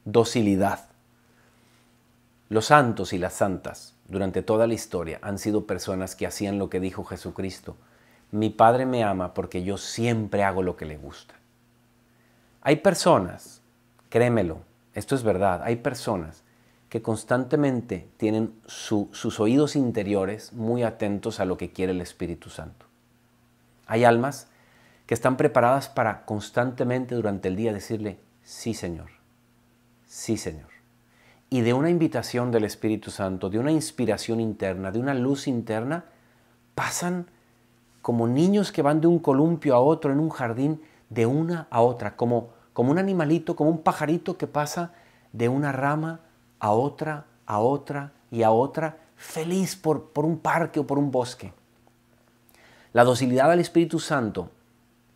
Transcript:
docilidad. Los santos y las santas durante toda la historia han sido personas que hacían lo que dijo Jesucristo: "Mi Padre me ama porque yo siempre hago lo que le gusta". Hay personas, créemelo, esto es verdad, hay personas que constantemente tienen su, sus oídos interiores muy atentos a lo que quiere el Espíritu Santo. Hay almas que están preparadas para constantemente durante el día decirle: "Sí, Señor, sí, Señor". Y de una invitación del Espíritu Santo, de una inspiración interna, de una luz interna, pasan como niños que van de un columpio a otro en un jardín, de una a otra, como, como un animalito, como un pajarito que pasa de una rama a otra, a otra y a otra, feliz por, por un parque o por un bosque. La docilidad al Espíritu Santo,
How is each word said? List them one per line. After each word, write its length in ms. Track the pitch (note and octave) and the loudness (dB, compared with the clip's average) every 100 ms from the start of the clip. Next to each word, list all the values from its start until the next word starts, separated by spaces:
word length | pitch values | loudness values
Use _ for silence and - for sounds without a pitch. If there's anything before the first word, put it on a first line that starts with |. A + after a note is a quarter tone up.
docilidad. 840 | G#2+ A#2 A2+ B2 G#2 F#2+ F#2+ - - _ _ _ _ _ _ _ _ _ _ _ _ _ _ _ - | 0 2 4 2 2 2 2 -2 -12 _ _ _ _ _ _ _ _ _ _ _ _ _ _ _ -2
Los 180 | G#2+ A2 | 0 6
santos 460 | D3+ B2 G2+ F#2 | 6 6 0 -4
y 60 | F#2 | -4
las 160 | F2+ | -4
santas 600 | - G#2 F2 - - - _ - | 0 -2 -2 -8 -14 -20 _ -8
durante 340 | F#2+ G2 F#2+ | -4 -2 -2
toda 240 | F#2 A2 A#2 | 0 2 2
la 80 | |
historia 440 | A2 - F2+ E2 D2+ | 0 -6 -8 -6 -8
han 160 | G#2 G2 | -8 -6
sido 280 | G#2+ G#2 - | -2 -2 -2
personas 500 | F#2 - F#2 F#2 - | -6 -4 -6 -6 -6
que 100 | F#2 | -6
hacían 320 | - G2+ G2+ | -4 -4 -2
lo 100 | F#2 | -2
que 120 | F#2 | -4
dijo 240 | F#2 F#2+ | -6 -6
Jesucristo: 720 | F2+ F2+ F2+ E2+ F#2+ - - E2 _ _ _ _ - | -10 -10 -10 -8 -10 -10 -16 -20 _ _ _ _ -8
"Mi 200 | G#2 A2 | -2 0
Padre 360 | - A#2 B2 C3 | 6 6 6 2
me 180 | B2 | 0
ama 300 | G#2+ F#2+ F2+ | 0 -2 -4
porque 280 | - F2+ F#2 | -6 -6 -6
yo 160 | F2+ G2 | -6 -6
siempre 680 | - - A#2+ A2+ G#2 G2+ | -8 -4 -2 0 -2 0
hago 180 | G2 F#2 | 0 0
lo 140 | F2+ F2 | -2 -4
que 80 | |
le 120 | D#2 D2+ | -10 -12
gusta". 380 | C#2+ - - - _ _ _ _ _ _ _ _ _ _ _ _ | -16 -18 -20 -20 _ _ _ _ _ _ _ _ _ _ _ _
Hay 160 | C#3 D3+ | 2 4
personas, 840 | G3 F3 F3+ C3 F2+ - - - _ _ _ _ - | 4 4 4 4 2 -8 -18 -20 _ _ _ _ -2
créemelo, 500 | A#2 A#2+ A2+ F2 D#2+ - _ _ | 2 4 2 0 -4 -14 _ _
esto 200 | - - | -10 -4
es 80 | C3+ | 0
verdad, 400 | A2 F#2 G2 F2 | 2 2 2 0
hay 120 | A2+ A#2+ | -2 -4
personas 680 | C#3 B2 - G2 D#2 - _ _ _ _ - | -4 -6 -4 -4 -6 -14 _ _ _ _ -10
que 120 | A2+ | -8
constantemente 1080 | A#2 A2 - B2+ B2+ D3+ C#3+ B2 - F2+ - - | -4 -4 -2 -2 0 0 0 0 -4 -8 -10 -2
tienen 360 | G#2+ A2 A2 - - | 0 0 -2 -6 -20
su, 420 | - - G#2+ G2 | -14 -2 -2 -2
sus 280 | - A#2 - | -6 -6 0
oídos 360 | G#2+ C3+ C#3+ D3 | 2 4 2 0
interiores 760 | B2 G#2+ G2 G2+ F#2+ G#2 - | 0 -2 0 0 -2 -6 -12
muy 300 | B2+ A2+ B2 | -6 -4 -2
atentos 580 | A#2 A2+ G#2 G2+ A2+ G#2 | -2 -4 -4 -4 -4 -4
a 60 | F#2 | -4
lo 100 | F2 | -4
que 160 | F2 | -6
quiere 200 | - F#2 | -4 -4
el 100 | F2+ | -4
Espíritu 480 | F2 - E2+ E2+ - | -6 -8 -8 -8 -14
Santo. 340 | - D#2+ - _ _ _ _ _ _ _ _ _ _ - | -16 -16 -18 _ _ _ _ _ _ _ _ _ _ -4
Hay 180 | A2+ | 4
almas 440 | A#2+ A#2 C3+ C#3+ - _ _ _ _ _ - | 6 6 2 -4 -16 _ _ _ _ _ -6
que 80 | |
están 240 | A2+ B2+ C3 | 0 0 2
preparadas 500 | A#2 B2+ A#2 C3+ - | 2 4 4 2 0
para 380 | - A2 F#2+ - | -2 0 -2 -6
constantemente 880 | G#2+ - B2+ B2+ B2 B2 B2+ A#2+ | -8 -4 -2 -2 -2 -2 -2 -2
durante 340 | A#2+ G#2 G2 F#2+ | -2 -2 -2 -2
el 80 | F#2 | -2
día 160 | A2+ | -2
decirle: 460 | G2+ - A2 G#2 F2+ _ _ | -2 -6 -6 -6 -10 _ _
"Sí, 320 | - - A#2 | -20 -12 -8
Señor, 340 | G#2 F#2 D#2+ D#2+ _ _ _ _ _ _ _ _ _ _ | -6 -6 -8 -14 _ _ _ _ _ _ _ _ _ _
sí, 300 | - - G#2+ | -12 -6 -4
Señor". 320 | F2+ D#2 C#2+ - _ _ _ _ _ _ - | -6 -12 -16 -20 _ _ _ _ _ _ -4
Y 120 | B2+ | 0
de 140 | A#2 | 2
una 160 | B2+ D#3+ | 2 2
invitación 600 | F3 D#3+ B2 - B2 B2 | 2 0 -2 -4 -2 2
del 140 | A#2 | 2
Espíritu 460 | G#2 - A2 G#2+ - | 0 -2 -2 -2 -6
Santo, 400 | - F#2+ F#2 F#2+ | -6 -4 -2 -4
de 80 | G#2+ | -2
una 140 | C#3 | 0
inspiración 680 | D#3+ D3+ - A2 G2 - A2+ | 0 -2 -4 -2 -2 -2 -2
interna, 500 | A2+ G#2 F#2+ F#2 F#2+ | -2 -2 -4 -4 -4
de 80 | G#2+ | -4
una 140 | C3+ | -2
luz 340 | C3 B2+ C#3 C#3 | 0 0 -2 -2
interna, 600 | A#2+ A2 A2 B2 E3+ - _ _ _ _ _ _ | -4 -2 -4 -4 -6 -10 _ _ _ _ _ _
pasan 520 | - - - F3 F3+ F3 _ _ _ _ _ _ _ | -6 -6 -4 -4 -4 -6 _ _ _ _ _ _ _
como 260 | - A#2 A#2 | -2 2 2
niños 460 | C3 F3+ G3+ F#3+ | 4 4 4 0
que 80 | - | 0
van 220 | C#3+ D#3 | 2 4
de 40 | E3 | 4
un 120 | E3+ | 4
columpio 560 | D#3+ C3+ D#3+ E3 D3 | 4 4 4 2 4
a 60 | A#2+ | 6
otro 320 | C3+ D#3+ C#3+ | 6 4 2
en 80 | C#3 | 0
un 100 | D#3+ | 0
jardín, 500 | D3 A#2+ A#2 C#3+ D#3 - _ - | -2 -4 0 0 -2 -8 _ -6
de 160 | A#2 A2+ | 0 2
una 400 | D3 E3 E3+ - | 2 0 -4 -2
a 140 | A#2 | 4
otra, 340 | B2 A#2+ G#2 - | 4 2 -6 -2
como, 340 | A#2+ A#2+ A#2 - _ | 0 0 -2 -14 _
como 180 | - B2 | 0 2
un 80 | E3 | 2
animalito, 560 | G3 F#3 D3 E3 E3 | 2 0 2 0 0
como 140 | D#3+ D#3 | 0 2
un 140 | E3 | 2
pajarito 560 | F#3 E3 D3+ E3+ F#3+ - | 0 0 0 -2 -4 -6
que 80 | D3 | -4
pasa 460 | D3 D3 F3+ E3+ - _ _ _ | -2 -2 -4 -8 -10 _ _ _
de 160 | A2 A#2 | -2 0
una 220 | C3+ D3 | 0 -2
rama 480 | C3 C#3 D3+ D#3+ E3 - _ _ - | -2 -2 -2 -4 -8 -16 _ _ -4
a 120 | G#2+ | 2
otra, 560 | A2 C#3 C#3 D#3 D3 - _ | 2 2 -2 -8 -8 -12 _
a 140 | - G#2 | -4 0
otra 540 | A#2+ C#3+ - C#3+ C#3+ _ - | 2 0 -4 -10 -10 _ -8
y 140 | A#2 | 0
a 60 | A2 | 4
otra, 460 | A2 C#3 - D#3 D3+ _ - | 4 2 -2 -6 -8 _ -20
feliz 600 | - E3 E3 F#3 F3+ - | -14 -8 -4 -2 -2 -2
por, 340 | D#3 C3+ - | -2 -2 -2
por 120 | D3 | -2
un 140 | D#3+ D#3 | -2 0
parque 420 | D#3 D#3+ D#3 D#3 | 0 0 0 -2
o 60 | C3+ | -2
por 120 | C#3+ | 0
un 120 | C#3+ | 0
bosque. 420 | B2+ A#2+ - F#2+ - _ _ _ _ _ _ _ _ _ _ _ - _ | 0 -2 -6 -16 -18 _ _ _ _ _ _ _ _ _ _ _ -20 _
La 100 | A#2 | 6
docilidad 460 | B2 B2 B2+ B2+ D3 | 6 6 4 4 6
al 100 | F3 | 6
Espíritu 400 | E3+ E3+ E3 D#3+ | 4 2 2 0
Santo, 500 | - D3 G#2+ F#2 E2+ - _ _ _ _ _ | -2 -2 -2 -4 -10 -12 _ _ _ _ _